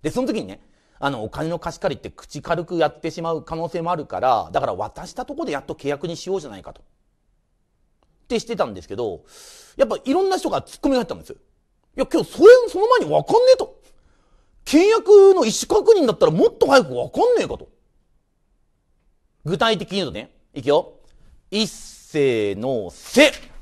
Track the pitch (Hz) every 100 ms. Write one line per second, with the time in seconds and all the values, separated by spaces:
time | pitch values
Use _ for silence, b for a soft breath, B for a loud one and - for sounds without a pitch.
0 | 160 165 262 220 104 98 _ _ _ _
1 | 139 131 107 - 156 170 170 - 185 135
2 | 101 - - 147 - 165 170 175 151 -
3 | 165 156 165 165 - 165 165 175 165 175
4 | 143 92 123 117 82 - 127 92 104 -
5 | 160 - 254 294 339 143 - 160 139 143
6 | 170 165 - 190 147 98 - - _ _
7 | _ _ _ _ _ _ _ _ _ _
8 | _ _ _ 233 - 220 151 95 - 98
9 | 117 85 _ B B B B - 262 214
10 | - 311 381 370 320 165 - - 294 262
11 | 214 95 73 - _ _ _ _ _ -
12 | 262 320 190 - 359 508 466 359 427 415
13 | - - 151 427 508 508 - - _ _
14 | _ _ _ _ _ _ - 294 392 453
15 | 339 415 392 381 226 - - 415 - 427
16 | 269 202 160 160 370 - 339 277 160 123
17 | 120 - 453 480 185 - - _ _ _
18 | _ _ _ _ _ _ _ _ _ _
19 | _ _ _ _ 147 190 226 220 - 196
20 | 175 147 - _ _ - 127 147 - -
21 | _ _ - - _ 202 214 - - -
22 | - 156 139 117 104 101 123 127 90 -
23 | - - 294 - - -